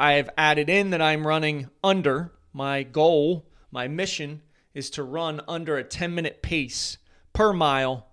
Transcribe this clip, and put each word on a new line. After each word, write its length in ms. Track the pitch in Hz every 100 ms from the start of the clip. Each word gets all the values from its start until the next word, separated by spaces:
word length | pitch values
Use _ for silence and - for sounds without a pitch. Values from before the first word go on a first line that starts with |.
I 140 | 147
have 160 | 143 135 -
added 320 | 156 151 147
in 220 | 196 196
that 100 | 175
I'm 240 | 156 156
running 460 | 151 156 151 147 127 _
under 480 | 190 190 151 135 170 - _
my 300 | 135 139 139
goal. 680 | 127 151 160 160 151 175 - _ _
My 160 | 123 127
mission 560 | 160 190 - 143 151 - _ _
is 160 | 143 135
to 140 | -
run 360 | 131 156 165 151 -
under 300 | 170 160 143
a 80 |
ten-minute 580 | - - 175 175 160 -
pace 560 | - 165 127 - - - _ _ _
per 200 | - 214
mile 560 | 185 151 135 131 127 -